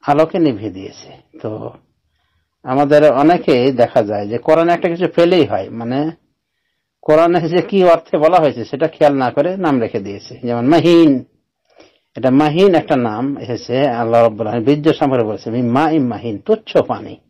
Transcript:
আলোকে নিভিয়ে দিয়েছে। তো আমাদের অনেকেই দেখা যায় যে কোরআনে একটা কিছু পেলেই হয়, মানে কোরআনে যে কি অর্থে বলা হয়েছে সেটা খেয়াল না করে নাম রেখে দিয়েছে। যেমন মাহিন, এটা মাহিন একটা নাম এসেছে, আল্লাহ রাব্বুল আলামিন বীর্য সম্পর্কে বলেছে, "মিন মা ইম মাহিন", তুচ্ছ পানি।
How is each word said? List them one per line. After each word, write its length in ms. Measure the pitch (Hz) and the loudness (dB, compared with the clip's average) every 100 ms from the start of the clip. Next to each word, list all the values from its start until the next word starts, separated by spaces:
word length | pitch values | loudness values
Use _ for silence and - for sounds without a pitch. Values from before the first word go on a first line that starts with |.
| - | 0
আলোকে 320 | 143 160 185 | 0 2 2
নিভিয়ে 320 | 160 107 107 | 0 -2 -10
দিয়েছে। 680 | 92 98 - - - _ - | -12 -16 -18 -20 -20 _ -14
তো 300 | 113 107 113 - _ _ _ _ _ _ _ _ | -12 -10 -14 -18 _ _ _ _ _ _ _ _
আমাদের 500 | 127 131 143 147 151 | -4 -2 2 4 4
অনেকেই 600 | 131 151 175 - 131 131 | 4 2 2 2 2 2
দেখা 300 | 123 113 - | 2 2 2
যায় 260 | 104 104 101 | 0 -4 -6
যে 100 | 117 | -6
কোরআনে 340 | - 160 165 | 0 2 2
একটা 160 | 170 175 | 0 -2
কিছু 200 | 170 170 | -2 -2
পেলেই 320 | 165 170 180 139 | 2 2 2 0
হয়, 220 | 104 95 | -2 -6
মানে 420 | 117 117 131 156 165 _ _ _ _ _ _ _ _ | -10 -6 -4 -4 -8 _ _ _ _ _ _ _ _
কোরআনে 460 | - 151 170 175 160 | 0 4 4 2 0
যে 140 | 175 | -2
কি 220 | - 196 | -2 2
অর্থে 340 | 180 165 - 170 | 4 2 0 0
বলা 180 | 156 180 | 2 4
হয়েছে 280 | 151 120 | 2 -2
সেটা 240 | - 131 156 | -10 -4 -6
খেয়াল 260 | - 151 | 2 2
না 160 | 139 127 | 2 -2
করে 260 | 143 156 190 | -2 -4 -2
নাম 240 | 175 135 | -2 -2
রেখে 200 | 110 113 | -2 -6
দিয়েছে। 380 | 98 98 - - | -8 -12 -16 -12
যেমন 240 | 123 120 123 | -6 -4 2
মাহিন, 580 | 170 170 170 160 131 - _ _ _ _ _ _ _ _ - | 2 4 4 4 2 -4 _ _ _ _ _ _ _ _ -4
এটা 140 | 127 | 0
মাহিন 440 | 135 151 151 196 | 2 2 2 2
একটা 220 | 165 - 143 | 2 0 -2
নাম 400 | 117 107 135 131 | -2 -4 -6 -8
এসেছে, 520 | 117 113 - 123 143 | -8 -10 -4 -2 -2
আল্লাহ 340 | 120 117 117 | -2 0 2
রাব্বুল 240 | 117 104 107 | 2 0 -6
আলামিন 180 | 117 | -2
বীর্য 300 | 113 147 151 | 0 0 0
সম্পর্কে 300 | - 147 131 | 0 0 0
বলেছে, 260 | 107 101 - | -2 -6 -6
"মিন 200 | 113 120 | -4 -2
মা 200 | 123 156 | 0 0
ইম 160 | 160 127 | 0 -2
মাহিন", 320 | 104 117 101 | -4 -8 -10
তুচ্ছ 380 | - 220 - 160 | -4 -4 0 -2
পানি। 440 | - 110 - 87 _ | -2 -6 -10 -20 _